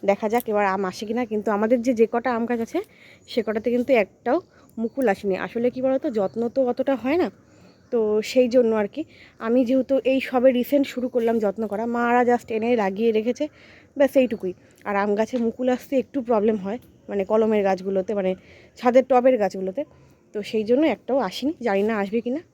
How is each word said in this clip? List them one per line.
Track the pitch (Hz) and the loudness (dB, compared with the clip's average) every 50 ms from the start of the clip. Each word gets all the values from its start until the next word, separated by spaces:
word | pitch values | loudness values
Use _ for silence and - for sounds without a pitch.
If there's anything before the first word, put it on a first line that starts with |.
| - 196 | 0 0
দেখা | 196 196 - 214 208 | -2 0 0 -2 -2
যাক | 240 240 233 | -2 -2 -2
এবার | 214 208 208 196 190 | -2 0 0 0 0
আম | 196 196 185 | 0 -2 -4
আসে | 175 - 226 208 | -6 -8 -8 -6
কিনা, | 226 233 254 214 | -4 -6 -4 -4
কিন্তু | 220 214 202 226 214 202 | -4 -6 -2 -2 -2 0
আমাদের | 214 226 240 247 226 | 2 2 2 2 2
যে, | 247 262 214 | 0 2 2
যে | 226 214 - | 2 2 2
কটা | 233 233 269 247 226 | -4 -4 -2 -2 -2
আম | 233 233 | -2 -2
গাছ | 247 233 226 | -2 -4 -4
আছে | - - 320 427 - - _ - - - - _ - | -4 -4 -6 -6 -6 -14 _ -20 -20 -20 -20 _ -6
সে | - - 208 | -4 -4 -2
কটাতে | - 214 226 220 247 233 | -2 -4 -4 -2 -2 -2
কিন্তু | 247 247 - 269 233 202 | -2 0 2 2 2 2
একটাও | - _ _ _ 240 254 339 370 _ _ _ - _ _ - | 0 _ _ _ -2 -2 -2 -2 _ _ _ -20 _ _ -6
মুকুল | 226 226 _ - 269 226 196 | -6 -6 _ -2 0 0 0
আসেনি। | - - 202 185 185 - | 0 -2 -4 -4 -4 -4
আসলে | 185 - 233 233 247 240 | -6 -6 -2 -2 -2 -2
কি | 254 254 | -2 -2
বলতো, | 262 262 269 - 320 233 220 | -2 -2 0 -2 -4 -4 -2
যত্ন | 196 190 - 226 233 240 - | -4 -4 -4 -4 -6 -4 -2
তো | 262 269 240 | -2 0 0
অতটা | 247 - 269 277 277 240 208 | 0 -2 -2 -2 -2 -2 -2
হয় | 254 294 349 359 | -2 0 0 0
না, | 208 - _ _ _ _ _ - - _ _ _ _ | -2 -4 _ _ _ _ _ -20 -20 _ _ _ _
তো | - 240 220 214 214 214 214 - | -2 -2 0 0 0 -2 -2 0
সেই | - 254 254 247 226 | 2 2 2 4 4
জন্য | 262 240 226 220 220 | 4 4 4 2 0
আর | 214 202 - | 0 -2 -4
কি। | 269 320 _ - - - - _ _ - | -8 -12 _ -12 -20 -20 -20 _ _ -4
আমি | 226 233 254 269 226 | 0 2 2 2 4
যেহেতু | 269 269 254 - 269 269 - 254 | 2 0 2 2 0 0 2 2
এই | 262 269 247 - | 0 0 -2 -2
সবে | - 254 240 262 254 247 | -2 4 4 4 4 4
রিসেন্ট | 240 - - 285 277 - - | 0 2 2 0 0 0 -4
শুরু | 254 240 254 - | -6 -6 -2 -2
করলাম | 247 226 233 233 233 214 | 0 0 2 0 2 0
যত্ন | 202 190 196 220 208 | -2 -2 -2 -6 -6
করা, | 208 196 226 240 233 | -4 -6 -4 -4 -2
মারা | 233 240 240 240 247 247 240 | -2 0 2 4 4 4 4
just | 240 233 - - 233 | 2 0 0 -4 -6
এনে | 220 214 233 247 226 208 | -4 0 0 0 2 0
লাগিয়ে | 190 196 190 226 233 220 214 | -2 -2 0 0 2 2 2
রেখেছে, | 220 240 247 - 294 302 _ - - - - - - _ _ - | 0 -2 -2 -4 -4 -8 _ -14 -20 -20 -20 -20 -20 _ _ 0
ব্যাস | 285 262 - 285 | 0 4 4 4
এইটুকুই। | 254 254 233 208 - 185 180 _ _ _ _ _ _ 202 | 2 2 0 -4 -6 -8 -8 _ _ _ _ _ _ -4
আর | 202 202 196 | -2 -2 0
আম | 208 208 202 | 0 0 0
গাছে | 220 220 - 254 240 | -2 -2 -2 -2 -2
মুকুল | 226 220 - 254 254 247 | -2 -2 -2 -2 -2 -2
আসতে | 247 - - 277 262 240 | -2 -4 -2 -2 -2 -2
একটু | _ _ 277 240 220 | _ _ -8 -2 0
প্রবলেম | 240 220 202 220 214 214 185 | 0 2 2 2 0 -2 -4
হয়, | 196 202 254 - - _ _ _ - | -6 -8 -8 -10 -18 _ _ _ -10
মানে | 202 202 190 185 | -6 -6 -4 0
কলমের | 214 220 226 220 220 208 202 196 | 0 2 2 2 2 2 2 2
গাছগুলোতে, | 190 185 185 196 196 190 190 - 220 202 | 0 -2 -2 -4 -4 -4 -2 -2 -4 -2
মানে | 190 185 185 185 _ - - - - - _ - | -2 -2 -4 -4 _ -20 -20 -20 -20 -20 _ -2
ছাদের | - 247 233 262 262 - | -2 4 4 4 4 6
টবের | 269 247 240 262 254 233 | 4 4 6 4 4 4
গাছগুলোতে, | 208 190 - 196 190 185 190 277 302 - _ - - _ _ _ _ _ _ | 2 -2 -2 -4 -8 -6 -6 -6 -10 -10 _ -20 -20 _ _ _ _ _ _
তো | 220 202 - | -10 -8 -4
সেই | - 220 220 202 | -4 -4 0 2
জন্য | 240 262 311 320 226 | 2 2 4 2 0
একটাও | - _ - 240 277 240 185 | -2 _ -2 -2 0 0 -2
আসেনি। | - - - 277 339 - 240 226 | -4 -4 -6 -6 -6 -4 -2 -2
জানি | 196 196 202 214 | 0 0 0 0
না | 226 214 | 0 -2
আসবে | 196 196 190 233 226 | -2 -2 -4 -4 -4
কি | 240 247 | -4 -6
না | 302 359 _ | -6 -8 _